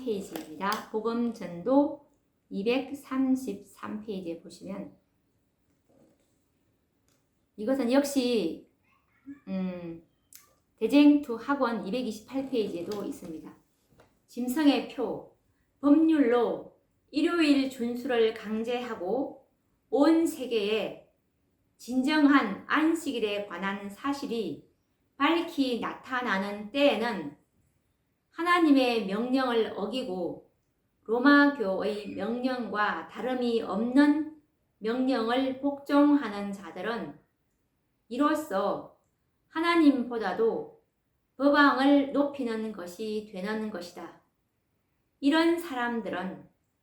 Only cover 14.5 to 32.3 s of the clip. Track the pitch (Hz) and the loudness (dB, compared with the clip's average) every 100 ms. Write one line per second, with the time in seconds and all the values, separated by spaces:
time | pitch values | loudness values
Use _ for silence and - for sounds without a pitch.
14.5 | 302 294 240 - - 208 156 - _ _ | 2 4 4 0 -6 -6 -6 -12 _ _
15.5 | _ _ _ 285 311 320 311 233 240 208 | _ _ _ 4 6 6 4 4 2 2
16.5 | - - _ _ _ _ 277 339 349 294 | -2 -10 _ _ _ _ -2 0 2 4
17.5 | 269 269 - 233 247 262 233 220 220 196 | 4 0 -4 -6 -4 -2 2 2 0 -6
18.5 | 220 226 247 240 226 180 247 - - _ | -6 -4 -6 -6 -8 -4 -2 -4 -8 _
19.5 | _ _ _ _ 254 311 330 330 - 254 | _ _ _ _ 4 6 6 2 -2 -4
20.5 | 226 202 214 185 - - _ _ _ _ | -2 0 -2 -4 -8 -20 _ _ _ _
21.5 | _ _ _ - 254 262 311 285 285 220 | _ _ _ -6 -2 2 6 6 6 2
22.5 | 175 - 285 320 330 285 233 214 202 202 | -4 -2 0 2 0 -2 -4 -2 -4 -6
23.5 | 170 196 202 202 202 277 277 - 233 180 | -6 -6 -6 -10 -8 -6 -4 -4 -4 -4
24.5 | 139 - _ _ _ _ - 294 339 - | -8 -14 _ _ _ _ 0 2 2 0
25.5 | - 254 226 175 - - 254 240 190 202 | -2 0 -2 -6 -10 -8 -4 -2 -2 -2
26.5 | 208 208 285 285 214 240 190 147 - _ | -6 -6 2 2 2 -2 -6 -10 -14 _
27.5 | _ _ _ _ _ _ _ _ - 339 | _ _ _ _ _ _ _ _ -4 2
28.5 | 349 320 269 247 226 190 208 247 269 254 | 4 6 6 4 0 -2 -2 0 0 2
29.5 | 233 208 190 208 262 214 185 160 - - | 0 0 -2 -6 -6 -6 -6 -6 -8 -18
30.5 | _ _ _ _ _ - 240 277 285 285 | _ _ _ _ _ -4 2 6 6 6
31.5 | 269 190 190 202 208 196 196 202 | 2 -2 -2 -4 -6 -8 -8 -6